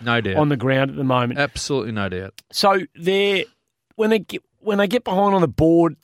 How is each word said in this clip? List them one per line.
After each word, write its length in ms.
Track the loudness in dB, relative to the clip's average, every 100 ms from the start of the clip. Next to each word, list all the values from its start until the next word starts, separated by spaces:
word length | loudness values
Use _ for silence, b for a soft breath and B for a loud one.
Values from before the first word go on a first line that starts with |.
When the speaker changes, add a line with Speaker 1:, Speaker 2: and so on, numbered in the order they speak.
Speaker 1:
No 180 | -2 0
doubt. 160 | 0 0
Speaker 2:
on 140 | 0
the 80 | 0
ground 320 | 0 0 0
at 60 | -2
the 80 |
moment. 360 | 0 0 0 -2
Speaker 1:
Absolutely 520 | -4 -4 -4 -4 -4
no 160 | -6 -6
doubt. 240 | -6 -12 -18 _
Speaker 2:
So 280 | 0 0 0 -4
they're, 500 | -6 -2 0 0 -2 -4 _ _ _ _ -4
when 140 | 0
they 80 | 0
get, 240 | -2 -14 _ _
when 180 | -2 0
they 100 | 0
get 160 | 0
behind 300 | -2 0 2
on 60 | 2
the 80 | 2
board, 480 | 2 4 4 2 -2